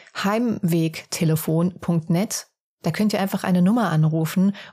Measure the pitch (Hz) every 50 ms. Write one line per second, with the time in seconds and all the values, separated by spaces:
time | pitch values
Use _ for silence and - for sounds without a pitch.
0 | - - - - - 196 214 226 247 233 214 - - 165 175 165 160 160 160 -
1 | - - - - 175 156 160 156 - 175 160 165 175 180 - - - - 170 165
2 | 160 - 165 175 214 - - - - _ _ _ _ _ _ _ - 170 160 -
3 | 214 208 - 180 196 196 - 190 - 190 180 180 175 190 233 247 214 165 160 156
4 | 156 156 151 160 160 156 - 185 190 202 196 - - -